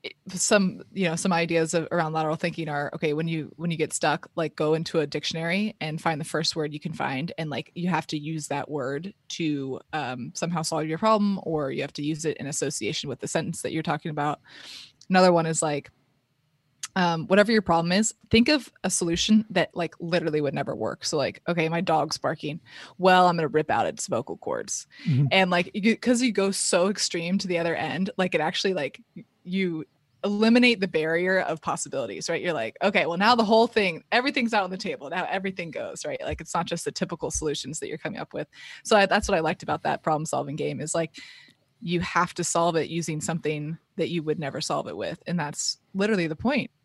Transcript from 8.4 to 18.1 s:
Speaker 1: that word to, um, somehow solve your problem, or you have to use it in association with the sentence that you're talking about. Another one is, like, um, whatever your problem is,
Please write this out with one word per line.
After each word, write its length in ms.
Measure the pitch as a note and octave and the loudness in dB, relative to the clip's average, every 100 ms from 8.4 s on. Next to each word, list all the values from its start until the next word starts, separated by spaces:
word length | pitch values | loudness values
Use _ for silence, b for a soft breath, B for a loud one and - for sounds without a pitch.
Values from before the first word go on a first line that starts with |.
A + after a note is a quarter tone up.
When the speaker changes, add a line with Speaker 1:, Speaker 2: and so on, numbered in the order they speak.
| D3 | -4
Speaker 1:
that 240 | C#3+ - | -6 -4
word 420 | D3 B2+ C#3+ F#3+ - _ | -6 -4 -6 -8 -16 _
to, 500 | - D#3+ D3 C3+ B2+ - | -4 -2 -2 -4 -8 -6
um, 380 | D#3 B2+ B2+ C3 | -6 -4 -6 -8
somehow 280 | - E3+ E3+ | -6 -4 -2
solve 240 | D#3+ D#3+ D#3 | -2 -2 -2
your 120 | D#3+ | 0
problem, 420 | A3 A3 G3+ G3 | 4 4 4 0
or 300 | - D#3 C#3 | -2 -2 -2
you 100 | C#3+ | -4
have 100 | C#3 | -6
to 80 | - | -4
use 220 | D3 D#3 | -4 -2
it 120 | D#3+ - | -2 -2
in 100 | C3+ | -6
association 640 | C#3+ C#3 - G#2+ E3 D3 | -4 -4 -2 -4 -4 -6
with 100 | - | -8
the 80 | - | -4
sentence 340 | E3+ D#3 E3+ | -4 -4 -6
that 100 | - | -4
you're 100 | D#3+ | -4
talking 300 | D#3+ D#3 E3 | -2 -4 -4
about. 280 | D3+ D3 - B B B B B _ _ | -2 -2 -4 B B B B B _ _
Another 220 | F#3 F#3 | 8 8
one 140 | E3+ D#3+ | 6 2
is, 160 | D#3 | 0
like, 280 | D#3 D3 - _ _ _ _ _ _ _ _ _ - | 0 -2 -6 _ _ _ _ _ _ _ _ _ -6
um, 320 | F#3+ F3 E3 C#3 | 0 0 0 4
whatever 240 | G3 G#3 | 4 6
your 120 | A3 | 4
problem 280 | G3+ E3+ E3+ | 4 4 4
is, 220 | F#3 A3 | 2 2